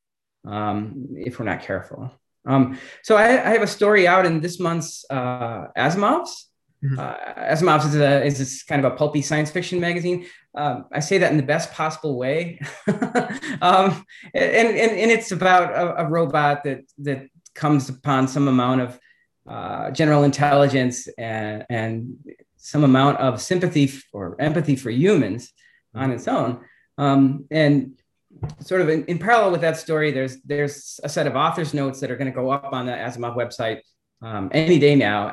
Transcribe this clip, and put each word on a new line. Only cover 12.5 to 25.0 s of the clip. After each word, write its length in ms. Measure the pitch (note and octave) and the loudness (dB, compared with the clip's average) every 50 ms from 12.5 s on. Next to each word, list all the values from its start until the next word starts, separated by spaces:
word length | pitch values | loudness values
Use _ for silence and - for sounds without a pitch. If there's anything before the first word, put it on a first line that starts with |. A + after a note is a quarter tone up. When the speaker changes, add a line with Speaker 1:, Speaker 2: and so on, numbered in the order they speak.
| E3+ - C#3+ - - - - | -10 -12 -14 -14 -14 -6 -4
Speaker 1:
<laughs> 40 | - - - B3 - - A#3+ A#3 - A3 - - - A#3+ D#3 - | -4 -2 -2 -4 -2 -2 -2 -2 -2 -8 -10 -10 -10 -6 0 2
Um, 420 | F3+ F#3+ F#3 F#3+ G3 - - - _ - - - - - | 4 4 6 4 4 0 -2 -8 _ -20 -20 -20 -8 -2
and, 340 | - - - - A3 A#3 A#3 | -2 0 2 2 2 2 2
and, 240 | G3+ - A3+ A3 G#3+ | 2 2 2 0 2
and 180 | F3+ G#3+ A#3 | 2 2 2
it's 220 | A#3 A3+ - - F#3+ | 2 2 0 -4 -6
about 400 | E3 F#3 F#3 F#3 F3+ F3 E3 - | 0 2 4 4 4 4 2 0
a, 320 | C#3+ F3 E3+ E3 - E3 | -2 -2 -2 -2 -2 -2
a 40 | D3+ | -2
robot 560 | D#3 E3+ E3+ C#3+ D3 D3+ D3 C#3+ D3 C#3+ - | 0 0 0 2 2 2 2 2 0 0 -2
that, 160 | D3 C3+ B2+ - _ _ - | -6 -6 -6 -10 _ _ -10
that 300 | C#3+ C#3+ C3+ C3 - - _ _ _ - _ | -6 -6 -6 -6 -8 -14 _ _ _ -20 _
comes 340 | - - D3 D3+ C#3 B2+ - | -4 0 2 2 2 2 -2
upon 400 | C3 - _ C#3+ C#3 C3 C3 C3 | -8 -8 _ 0 0 2 0 0
some 180 | - D3+ C#3+ C#3 | 0 0 2 2
amount 340 | B2+ B2+ B2 B2+ C3 C3 B2+ | 2 2 2 2 2 0 0
of, 160 | A#2+ A#2 - _ _ _ _ _ _ _ _ _ - | -2 -8 -14 _ _ _ _ _ _ _ _ _ -16
uh, 420 | - A2+ F2+ F#2+ G2+ - G#2+ - C3 | -14 -12 -10 -8 -8 -6 -6 -6 -2
general 320 | - D#3+ D3+ D3+ D3 C#3+ | 2 2 4 6 6 4
intelligence 840 | C3+ C3+ - C#3 D3 C#3 C#3+ C#3+ C#3 B2 C3+ B2+ B2 B2 - - - - | 4 4 2 2 2 4 4 4 4 4 2 0 0 -2 -6 -10 -14 -14
and, 480 | - A#2 A2+ A2 A2 G#2+ G#2+ G#2+ G#2+ - - | -10 -8 -6 -6 -6 -6 -6 -8 -10 -8 -6
and 460 | A#2+ A2+ A2 A2+ A2+ A2+ A#2 B2 - - - - - _ _ _ _ | -4 -4 -4 -4 -4 -6 -8 -10 -12 -16 -18 -20 -20 _ _ _ _
some 280 | _ _ - - D3+ D3+ | _ _ -4 0 2 4
amount 340 | C3+ C3 C3 C3+ C#3+ C#3+ - | 6 6 6 6 4 2 2
of 220 | C3 C3 A#2 A2+ | 0 -2 -2 -2
sympathy 440 | - - F#3 F3+ F3+ E3+ D#3+ D3+ C#3 | -4 -2 -2 0 0 0 2 2 2
f-, 180 | C3+ - - - _ - | 2 0 -6 -16 _ -12
or 240 | G#2 F#2+ E2+ F#2+ - | -10 -10 -10 -6 -2
empathy 360 | C3+ D#3 D#3 F3 D3+ D3 C#3 | -2 0 0 0 0 0 -2
for 140 | B2 - A#2 | -2 -2 -2
humans 600 | A2+ B2 | 0 2